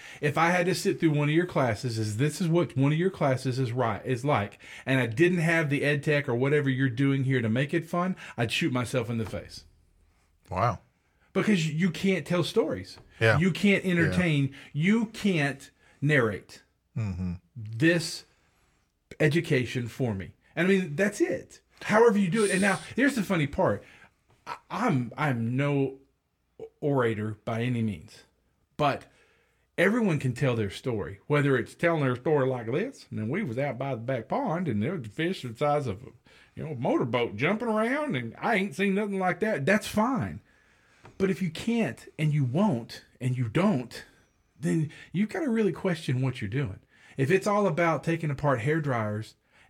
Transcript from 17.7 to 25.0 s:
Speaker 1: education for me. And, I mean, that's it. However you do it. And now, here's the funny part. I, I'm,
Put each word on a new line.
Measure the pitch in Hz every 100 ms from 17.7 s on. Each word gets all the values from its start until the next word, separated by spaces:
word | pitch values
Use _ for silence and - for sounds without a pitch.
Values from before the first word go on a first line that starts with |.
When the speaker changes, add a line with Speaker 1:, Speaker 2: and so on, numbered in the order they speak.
| 113 160 175 165 - - _ _ _ _ _ _ _ _ -
Speaker 1:
education | 151 165 165 135 117 131 117
for | - 123
me. | 95 87 - _
And, | - 180
I |
mean, | 196 185 147
that's | 202 208
it. | 349 - - - _ _
However | - 214 233 208
you | 190
do | 220
it. | 196
And | 185
now, | 202 180 -
here's | - 277
the | 277
funny | 175 175 135
part. | - 151 101 - - - _ _ _ -
I, | - _
I'm, | 180 240 135